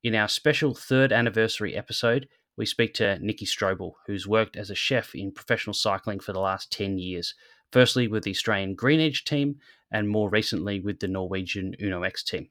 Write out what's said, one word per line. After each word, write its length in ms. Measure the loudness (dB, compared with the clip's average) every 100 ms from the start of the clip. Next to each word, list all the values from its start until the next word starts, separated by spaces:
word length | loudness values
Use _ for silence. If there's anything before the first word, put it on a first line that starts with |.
In 120 | 2
our 140 | 2 2
special 460 | 2 2 2 0
third 380 | -2 2 4 6
anniversary 640 | 4 4 2 2 0 -4 -6
episode, 500 | -6 0 2 2 -2 _ _ -6
we 80 |
speak 300 | -4 0 0
to 240 | 2 0 0
Nikki 260 | -4 -4
Strobel, 480 | -4 -2 0 -2 -6 -12 -8
who's 200 | -8 2
worked 300 | 2 2 -4
as 140 | -8
a 40 |
chef 400 | -4 0 0 -2
in 160 | -8 -10
professional 440 | -10 -2 -2 0
cycling 460 | -2 0 0 -4 -6
for 120 | -6
the 80 | -2
last 320 | -2 -2 -6
ten 240 | -6 -4 -2
years, 380 | -4 -6 -8 -10 -20 _ _
firstly 380 | 4 6 4 0
with 160 | 0
the 60 | -2
Australian 460 | -2 0 0 -2 0
Green 220 | 4 4
Edge 260 | 4 0
team 320 | -2 0 0 -4 _ _ _
and 180 | -2 0
more 220 | 0 2
recently 500 | 2 0 -4 -2 -4
with 200 | -4 -4
the 80 | -4
Norwegian 680 | -4 -2 -4 -4 -4 -6 -4
Uno 200 | -4 -2
X 200 | -4 -4
team. 260 | -8 -8 -10